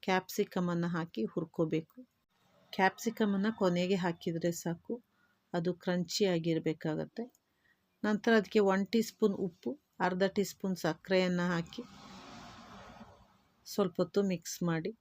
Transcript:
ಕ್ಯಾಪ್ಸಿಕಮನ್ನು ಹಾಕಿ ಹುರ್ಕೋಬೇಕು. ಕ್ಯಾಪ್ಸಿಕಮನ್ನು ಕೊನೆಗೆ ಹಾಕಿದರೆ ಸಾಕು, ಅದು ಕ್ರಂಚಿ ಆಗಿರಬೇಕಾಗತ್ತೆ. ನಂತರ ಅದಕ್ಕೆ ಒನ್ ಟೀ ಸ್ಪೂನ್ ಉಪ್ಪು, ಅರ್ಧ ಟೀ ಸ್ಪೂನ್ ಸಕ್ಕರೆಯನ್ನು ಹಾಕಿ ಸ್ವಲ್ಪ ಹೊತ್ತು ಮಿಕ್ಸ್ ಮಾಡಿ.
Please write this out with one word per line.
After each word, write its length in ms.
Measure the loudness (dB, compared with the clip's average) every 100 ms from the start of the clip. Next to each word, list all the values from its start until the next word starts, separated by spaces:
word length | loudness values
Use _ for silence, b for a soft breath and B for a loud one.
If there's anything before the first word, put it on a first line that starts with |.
ಕ್ಯಾಪ್ಸಿಕಮನ್ನು 840 | 2 0 0 -4 -2 0 0 0 0
ಹಾಕಿ 340 | -2 -4 -4
ಹುರ್ಕೋಬೇಕು. 720 | -4 -4 -6 -2 0 0 -4 -20 -20 _ _ _ _ _ _
ಕ್ಯಾಪ್ಸಿಕಮನ್ನು 760 | 2 2 2 -6 0 0 2 0 2
ಕೊನೆಗೆ 380 | 2 2 2
ಹಾಕಿದರೆ 560 | 2 0 -2 -4 0 -2
ಸಾಕು, 420 | -2 -4 -6 _ -10 _ _ _ _ _
ಅದು 180 | -2 -2
ಕ್ರಂಚಿ 500 | -2 -2 -2 -2 0
ಆಗಿರಬೇಕಾಗತ್ತೆ. 1000 | 2 2 2 0 0 -2 -2 -2 -4 -8 -12 _ _ _ _ _ _ _
ನಂತರ 300 | -2 0 4
ಅದಕ್ಕೆ 260 | 4 4 2
ಒನ್ 240 | 4 2 2
ಟೀ 140 | 0
ಸ್ಪೂನ್ 320 | 0 0 0
ಉಪ್ಪು, 360 | 2 -4 -4 -10 -10 _ _
ಅರ್ಧ 220 | 0 2
ಟೀ 200 | 0 2
ಸ್ಪೂನ್ 320 | -2 -2 -4 -2
ಸಕ್ಕರೆಯನ್ನು 680 | -2 -2 2 2 4 2 0
ಹಾಕಿ 340 | 0 -4 -10 -16 -18 -20 -18 -18 -18 -18 -20 -20 -20 -20 -20 -20 -20 _ _ _ _ -8
ಸ್ವಲ್ಪ 280 | 0 0 2
ಹೊತ್ತು 260 | 0 2
ಮಿಕ್ಸ್ 400 | 0 -2 -6 -2
ಮಾಡಿ. 300 | 0 0 -2 -10